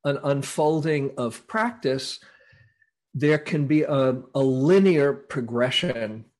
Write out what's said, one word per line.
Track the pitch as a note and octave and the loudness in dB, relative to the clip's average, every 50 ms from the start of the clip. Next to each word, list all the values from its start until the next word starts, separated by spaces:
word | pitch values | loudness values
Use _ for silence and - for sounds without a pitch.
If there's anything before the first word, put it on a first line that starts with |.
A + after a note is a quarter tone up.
| - | -2
an | C#3+ C#3+ - - | -2 -4 -2 0
unfolding | C#3+ C#3+ C#3 C#3 - - - D3+ D3+ D#3+ D#3+ C#3+ D#3+ D3+ D3 C#3 C3+ - | -2 -2 0 -2 -6 -2 0 2 2 2 0 0 0 -2 -2 -2 -4 -4
of | - B2 A#2 - - _ | -4 -6 -6 -6 -10 _
practice, | - - A3 A3 A#3+ A#3 - - C3+ C3 C3+ - - - - - - _ _ _ _ - _ - _ _ _ _ _ _ _ _ _ - | -6 -2 -2 -2 -2 -4 -4 -4 -2 -2 -2 -6 -10 -12 -14 -18 -20 _ _ _ _ -20 _ -20 _ _ _ _ _ _ _ _ _ -6
there | C3 D3 D3 D3+ | 0 2 2 2
can | D3 D3+ - - D3+ C#3+ | 2 0 -4 -2 -2 0
be | C3+ D3+ D#3 D3+ | 2 2 0 2
a, | - D3 C#3 C3 C3 B2 B2+ - - - | 2 0 2 2 0 0 -2 -8 -6 -2
a | C#3 | 0
linear | C3+ C3+ B2+ C3 C3+ D#3+ F#3 G3 G3 F#3+ E3+ D3+ C#3+ C#3+ C3+ | 0 2 2 2 4 4 4 6 6 4 4 4 2 2 0
progression. | C#3 - _ - C#3+ A#2+ A2 A#2+ A#2+ B2 C3 C3 - C3+ C3+ B2 A#2 A2+ G#2+ A2 A2 A2+ _ _ | -2 -8 _ -8 -6 -6 -4 0 0 0 0 0 -2 -2 -2 -4 -4 -6 -6 -8 -12 -16 _ _